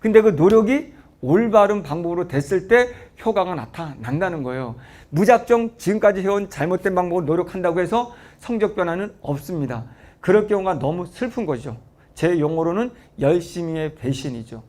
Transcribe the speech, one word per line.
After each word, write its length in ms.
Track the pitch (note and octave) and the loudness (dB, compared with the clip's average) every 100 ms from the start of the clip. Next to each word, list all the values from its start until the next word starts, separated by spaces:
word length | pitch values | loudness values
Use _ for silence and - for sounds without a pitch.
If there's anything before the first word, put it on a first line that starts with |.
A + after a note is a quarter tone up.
근데 220 | A3 A3 | 6 6
그 80 | G#3+ | 6
노력이 640 | C#3+ F3 A3+ G#3+ C#4 D4+ - - _ | 4 6 6 4 0 -2 -18 -20 _
올바른 640 | B2+ F3 A#3 G#3+ G3+ G#3 | 0 2 4 4 4 2
방법으로 440 | D3+ D3+ E3+ E3+ F3+ | -4 -6 -4 -4 -2
됐을 420 | C3+ D3 F#3 F#3 | -4 -2 -4 2
때 200 | A#3 B3 - - _ | 2 2 -4 -20 _
효과가 300 | A3+ G3+ F#3 | -4 -2 -2
나타난다는 880 | E3+ A2+ - D#3 C3 A2+ C#3+ F#3 E3 | -4 -10 -12 -12 -10 -6 -4 -4 -4
거예요. 340 | B2+ C3 B2+ A2+ - - - | -6 -8 -8 -12 -18 -20 -6
무작정 680 | C#3+ G3+ A#3 A#3 A#3 A#3 - | 0 6 4 4 0 0 -4
지금까지 460 | - G#3+ G#3 G3 | -4 2 2 2
해온 260 | F#3+ G3+ G3 | -2 -2 -4
잘못된 440 | - F3 F3+ G3 | -4 -2 0 0
방법으로 320 | F3+ F3+ F3 D3 | 0 0 -2 0
노력한다고 540 | E3 F#3 F#3 F3+ E3+ | -2 -2 -2 -2 -2
해서 320 | F3 A3+ A#3+ - - _ | 0 -2 -4 -10 -20 _
성적 360 | - A#3 G#3 | -8 -2 -2
변화는 400 | G#3 F3 E3+ G#3 - | -2 -4 -4 -6 -10
없습니다. 640 | - C#3+ - F3 C3+ A#2+ A#2 - - _ | -6 -6 -6 -6 -4 -6 -12 -18 -20 _
그럴 280 | - G3+ G#3+ | 2 2 4
경우가 300 | G3+ F#3+ D#3 | -2 0 -2
너무 280 | C3+ F3 F3+ | -4 -4 -8
슬픈 400 | - B3 A#3+ F#3+ | -8 -6 -6 -6
거죠. 300 | B2+ C#3+ A2+ - _ _ | -6 -8 -14 -18 _ _
제 260 | - D#3+ F3 | -2 0 2
용어로는 500 | D3 D#3+ D#3+ F3+ B3 - _ - | 0 0 -2 -2 -4 -8 _ -2
열심히의 760 | C3+ F3 F3 F3 E3+ D#3+ D#3 | 2 2 -2 -8 -6 -4 -6
배신이죠. 680 | D#3 B2+ C3 D3 A#2+ A2+ A2+ | -6 -6 -4 -6 -10 -12 -18